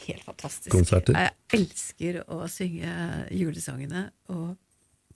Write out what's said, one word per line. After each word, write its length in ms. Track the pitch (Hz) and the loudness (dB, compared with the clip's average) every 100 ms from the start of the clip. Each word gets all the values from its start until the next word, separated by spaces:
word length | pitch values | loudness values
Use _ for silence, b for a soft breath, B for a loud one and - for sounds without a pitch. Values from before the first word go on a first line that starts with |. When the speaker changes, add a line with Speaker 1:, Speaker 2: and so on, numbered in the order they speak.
| - | -10
Speaker 1:
helt 180 | - | -10
fantastisk. 460 | - - - - - | -10 -12 -10 -10 4
Speaker 2:
konserter? 420 | 92 87 92 - | 6 8 6 6
Speaker 1:
Jeg 180 | - 85 - _ | 4 4 -2 _
elsker 720 | 226 175 - - - 165 175 - | 2 2 -2 -12 -6 -4 -4 -6
å 200 | 165 170 | -8 -8
synge 800 | - 185 165 170 170 170 - - | -4 -6 -4 -6 -4 -6 -6 -4
julesangene 800 | 185 165 165 156 131 139 175 202 - - | -2 -2 -2 -8 -8 -6 -6 -8 -10 -10
og, 280 | 180 165 185 _ _ _ _ _ | -8 -6 -10 _ _ _ _ _